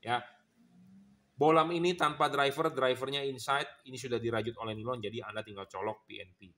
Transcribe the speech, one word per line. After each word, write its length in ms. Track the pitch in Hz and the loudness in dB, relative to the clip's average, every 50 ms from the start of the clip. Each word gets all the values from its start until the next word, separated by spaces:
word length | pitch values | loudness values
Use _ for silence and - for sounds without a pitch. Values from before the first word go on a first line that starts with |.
| - | -2
Ya. 240 | 110 120 120 - - - _ _ _ _ _ _ _ _ - - - - - - - - _ _ _ _ - | -2 -2 -2 -2 -6 -20 _ _ _ _ _ _ _ _ -20 -20 -20 -20 -20 -20 -20 -20 _ _ _ _ 2
Bohlam 320 | 139 156 160 165 156 165 | 4 6 8 6 6 4
ini 240 | 175 170 170 180 180 | 2 2 2 2 2
tanpa 320 | 175 - 147 147 143 156 | 2 2 0 2 2 0
driver, 480 | 147 139 139 139 139 135 143 160 160 143 | 2 4 4 2 2 2 2 0 0 0
drivernya 480 | 131 127 127 127 120 127 131 139 143 139 | 2 2 2 2 2 -2 -4 -2 -2 -2
inside, 640 | 139 135 123 - - 135 143 147 - - - _ | -4 -4 -6 -2 0 0 0 0 -4 -10 -20 _
ini 80 | 135 127 | -14 -12
sudah 240 | 123 120 131 120 117 | -10 -6 -2 -2 -2
dirajut 400 | 107 117 113 113 107 113 117 - | 0 0 -2 0 -2 -2 -6 -6
oleh 160 | 117 110 110 | -6 -6 -6
nilon, 240 | 107 107 120 127 123 | -6 -4 -6 -6 -4
jadi 320 | 110 101 110 113 104 104 | -6 -6 -6 -6 -10 -8
Anda 160 | 104 107 107 | -8 -10 -10
tinggal 240 | 110 104 98 98 - | -10 -10 -12 -12 -10
colok 320 | - 95 98 107 107 - _ | -8 -6 -4 -4 -4 -6 _
P 160 | _ 104 104 | _ -16 -16
N 160 | 98 95 90 | -16 -16 _
P. 160 | _ 101 90 82 | _ -20 -20 _